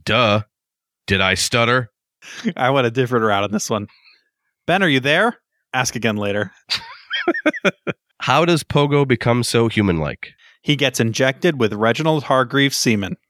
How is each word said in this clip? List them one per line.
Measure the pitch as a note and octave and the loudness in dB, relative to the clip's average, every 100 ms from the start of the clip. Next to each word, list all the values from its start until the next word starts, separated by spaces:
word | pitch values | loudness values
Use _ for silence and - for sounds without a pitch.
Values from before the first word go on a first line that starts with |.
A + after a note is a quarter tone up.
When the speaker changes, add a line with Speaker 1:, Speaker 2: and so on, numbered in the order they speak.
Speaker 1:
Duh. | - A2 A2+ G#2 - _ _ _ _ _ - | -2 0 2 0 -2 _ _ _ _ _ -2
Did | G2 | 0
I | F#2+ F#2+ | 2 0
stutter? | - A#2+ A#2 B2+ A#2 _ _ _ - - A3+ - | 0 0 2 0 -2 _ _ _ -20 -10 -8 -2
Speaker 2:
I | B2+ | 0
went | C#3 A#2+ | 2 0
a | |
different | A#2+ A#2+ A#2+ A2 | 0 0 0 0
route | G2+ | 0
on | G2+ | -2
this | G#2 - | -4 -4
one. | A2 G#2 _ _ _ _ _ _ _ - | -4 -6 _ _ _ _ _ _ _ -2
Ben, | F#3 | 0
are | F#3 | 2
you | C3 | 2
there? | C3+ D#3+ A3+ - _ _ _ | 2 2 0 -2 _ _ _
Ask | B2+ B2+ A#2 | -4 -4 -2
again | A2+ G#2 | -2 -2
later. | G#2 G#2 G2 - - - - - - - - - | -2 -4 -6 -10 -8 -8 -8 -20 -10 -6 -4 -2
<laughs> | D#4 - G3+ - - - _ - | -2 -2 -2 -4 -8 -10 _ -8
Speaker 1:
How | - C#3 E3+ | 0 2 4
does | D#3+ | 2
Pogo | - D3 C#3+ C#3+ C3+ | 0 0 2 2 2
become | B2 B2 A#2+ | 0 2 0
so | A#2 A#2+ A2+ | 0 0 2
human-like? | A2 G2+ E2 D2 A#1+ - - - _ | 2 2 0 -2 -8 -16 -20 -20 _
Speaker 2:
He | - C#3+ | -4 0
gets | C3+ - | 0 0
injected | A2+ G#2+ C3 C3+ F3+ C#3+ | -2 0 0 0 0 2
with | G#2+ | 0
Reginald | G#2 A2+ A#2+ D#3 D#3 - | 2 0 0 0 0 0
Hargreaves' | C3 A#2+ C3+ C#3 - | 0 2 0 0 0
semen. | B2+ G#2+ F#2 F2 | 0 0 -2 -10